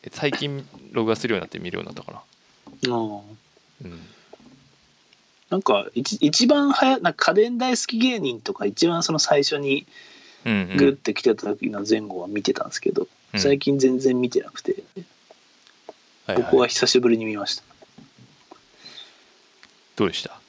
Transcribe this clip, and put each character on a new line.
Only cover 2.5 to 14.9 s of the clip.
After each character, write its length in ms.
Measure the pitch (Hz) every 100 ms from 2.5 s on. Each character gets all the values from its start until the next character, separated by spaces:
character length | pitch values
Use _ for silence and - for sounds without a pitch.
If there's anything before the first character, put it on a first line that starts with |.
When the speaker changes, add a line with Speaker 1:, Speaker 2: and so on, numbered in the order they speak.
| _ - -
Speaker 2:
ー。 400 | 127 117 110 104 101 110 _ _ _ _
Speaker 1:
う 40 | 113
ん。 200 | 85 87 - _ - - - _ _ _ _ _ _ _ _ _
Speaker 2:
な 80 | 185
ん 40 |
か、 240 | - 101 -
一-、 180 | 120 131 214
一 260 | 147 - 240
番 260 | 285 285
は 140 | - 269
や-、 120 | 254
な 120 | 175
ん 40 |
か 120 | - -
家 80 |
電 240 | 185 240 240
大 180 | 254 240
好 60 |
き 140 | - 226
芸 200 | 254 233
人 220 | 143 113
と 140 | -
か 120 | 98 101
一 200 | - 165
番 160 | 170
そ 100 | 165
の 60 | 156
最 260 | - 147
初 140 | 143 147
に 280 | 139 139 - - - - - -
Speaker 1:
う 60 | 113
ん 200 | 104 90
う 40 |
ん。 20 | 95
Speaker 2:
グ 80 | 139
ッ 60 | 139
て 180 | -
来 80 | 104
て 120 | 123
た 120 | 107 104
時 220 | 104 120
の 160 | 104 101
前 140 | 110
後 180 | 104 90
は 80 | 95
見 140 | 104
て 120 | 95
た 100 | -
ん 40 | -
で 40 |
す 80 | -
け 120 | -
ど、 160 | - - _ _
Speaker 1:
う 20 | 104
ん。 40 |
Speaker 2:
最 180 | 98 139
近 200 | 139 139
全 200 | 131 127
然 220 | 135 123
見 100 | 123
て 100 | -
な 100 | -
く 120 | -
て、 140 | - - -